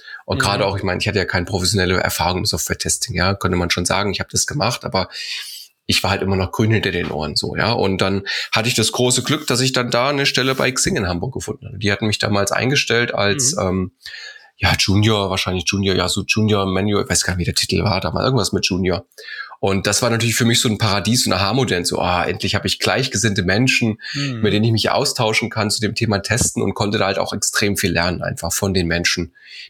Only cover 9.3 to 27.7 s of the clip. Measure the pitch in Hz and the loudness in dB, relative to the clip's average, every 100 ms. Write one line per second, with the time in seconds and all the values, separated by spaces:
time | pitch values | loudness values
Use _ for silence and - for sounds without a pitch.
9.3 | 147 - 120 131 131 120 120 131 143 139 | -2 0 0 0 0 0 0 0 0 0
10.3 | - 131 131 131 131 - 170 90 87 131 | 0 0 0 0 0 0 0 0 -2 -4
11.3 | 87 - - 101 98 98 101 107 104 107 | -6 -8 -10 -12 -4 -2 0 0 0 0
12.3 | 104 98 - 127 - - 117 120 - 101 | 0 0 0 2 0 2 0 0 0 0
13.3 | 101 120 - 95 92 92 - - - - | 0 0 0 0 0 -2 -8 -18 -16 -18
14.3 | - - - 90 87 - 98 107 104 98 | -20 -20 -2 0 2 2 4 4 4 2
15.3 | 92 - 92 - 101 98 90 90 - - | -2 -2 -2 0 0 2 2 0 -2 -2
16.3 | - 107 104 95 95 104 101 95 - - | 2 4 4 2 0 2 0 0 0 0
17.3 | 90 85 - - 90 95 92 87 - 123 | -2 -2 -2 0 2 2 0 0 0 0
18.3 | 131 92 92 - 92 92 92 - - - | 2 0 -2 -2 0 0 -2 -6 -16 -16
19.3 | - - - 101 98 104 101 123 113 117 | -14 -14 -6 -2 0 0 0 2 2 0
20.3 | 110 117 113 120 101 107 101 107 127 104 | 2 2 4 2 2 0 0 2 2 2
21.3 | 92 98 127 120 90 87 - 87 90 - | 2 2 2 2 0 0 0 2 2 0
22.3 | 98 98 104 98 - - 101 131 104 110 | -2 -2 0 -2 -2 0 0 0 0 0
23.3 | 98 90 101 127 - 113 107 - 143 143 | 2 2 2 2 2 2 -2 -6 -6 -4
24.3 | 117 107 104 117 110 - 104 113 - 110 | 0 2 4 4 4 2 2 0 0 0
25.3 | 110 107 110 104 - 113 117 110 101 - | 0 -2 -2 -2 0 -2 0 0 0 0
26.3 | 107 - 117 104 - 104 110 98 98 92 | 0 0 0 -2 0 0 0 0 0 -2
27.3 | 101 - - 101 | -2 -2 0 0